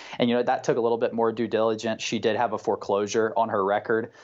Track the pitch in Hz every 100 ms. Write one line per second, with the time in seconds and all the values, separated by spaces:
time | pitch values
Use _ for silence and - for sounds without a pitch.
0 | - - 123 123 120 - - 127 117 117
1 | 117 113 113 113 113 110 113 110 113 110
2 | - 117 117 107 117 104 - 98 - 101
3 | 104 113 110 110 113 104 98 104 - 113
4 | 113 -